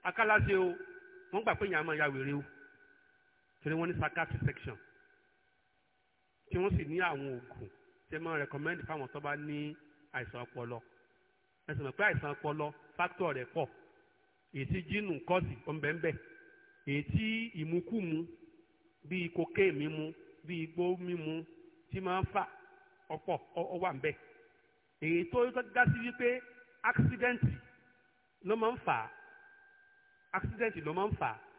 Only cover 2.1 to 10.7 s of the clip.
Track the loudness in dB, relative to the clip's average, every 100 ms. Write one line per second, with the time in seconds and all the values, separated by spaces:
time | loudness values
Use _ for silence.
2.1 | 2 -2 -2 -6 -16 -20 -20 -20 _ _
3.1 | _ _ _ _ _ -2 0 0 0 0
4.1 | 0 -2 0 0 -2 -10 -10 -16 _ _
5.1 | _ _ _ _ _ _ _ _ _ _
6.1 | _ _ _ _ 0 2 2 0 0 0
7.1 | 0 -4 -6 -10 -14 -14 -16 _ _ _
8.1 | -6 -2 -2 -2 -4 -4 -4 -6 -6 -6
9.1 | -6 -4 -4 -4 -6 -6 -10 -20 _ _
10.1 | -8 -8 -10 -10 -8 -8